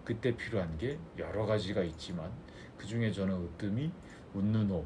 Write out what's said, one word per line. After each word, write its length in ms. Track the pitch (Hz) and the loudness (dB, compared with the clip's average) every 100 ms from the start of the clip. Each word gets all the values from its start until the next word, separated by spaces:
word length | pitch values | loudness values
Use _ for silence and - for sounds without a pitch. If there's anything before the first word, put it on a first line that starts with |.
그때 320 | - 117 127 120 | -2 2 2 2
필요한 400 | - 107 85 80 | 0 0 0 0
게 200 | 123 156 - - | -2 -2 -8 -6
여러 300 | 82 95 110 | -2 0 4
가지가 360 | 107 92 101 | 4 4 2
있지만 460 | 87 80 - 87 80 123 - - - - | 0 -2 -6 -4 -4 -8 -12 -16 -16 -12
그중에 360 | 98 117 113 | -2 2 2
저는 220 | 95 95 92 | 2 2 2
으뜸이 480 | 82 80 104 110 156 185 - - - | -2 -4 0 2 0 -4 -14 -16 -6
웃는 340 | 98 101 110 104 | 0 4 4 4
호흡 160 | 90 | 2